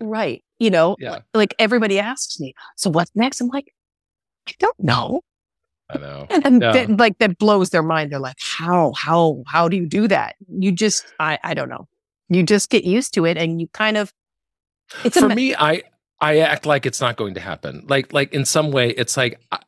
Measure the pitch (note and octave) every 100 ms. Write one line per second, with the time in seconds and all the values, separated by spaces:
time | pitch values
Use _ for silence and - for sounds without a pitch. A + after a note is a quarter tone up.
0 | G#3+ A3 F3 - _ - A3+ E3+ E3+ -
1 | B2+ E3 _ A3 G#3+ - A3 A#3+ G#3+ G3
2 | G#3 C4+ - - C3+ - - - F#3+ D#3+
3 | F3 G#3 B3 - B3 C#4 - _ _ _
4 | _ _ _ _ - - G#4+ - F3+ -
5 | - D#4 - _ _ _ _ _ - C#2+
6 | C#2 C#2+ - E4+ C#4 B3 A#2 B3+ A3 G#3
7 | A#3 - G#3+ F3 G#3+ G3+ F3+ F3 D#3+ D#3+
8 | D3 C#3 C3 - - - E3 F3 D3 -
9 | C#3+ E3+ E3 C3+ A#2+ D#3 E3+ F3+ E3 G3
10 | G#3+ E3 G#2+ - F#3 F#3 F#3+ F3 G#3+ -
11 | - - D#3 D3 E3 D#3 C3 B2+ - _
12 | _ _ - F3+ E3 G#3 - A#3 F3 A3
13 | - G3 E3 E3 E3 E3 E3 - G#3+ G#3+
14 | G3+ _ _ _ _ _ _ _ _ -
15 | A#3+ F4 C4 A3+ C4 - D3+ E3 - _
16 | _ - D3+ D3+ D#3 D3 D3+ C#3+ B2 -
17 | B2 A2+ G#2 F#2 F#2 - C#2+ C#2 - C#3
18 | - D3 C#3 C#3+ C3+ D#3+ D3+ C3+ A#2+ G#2+
19 | A#2 - B2+ - - -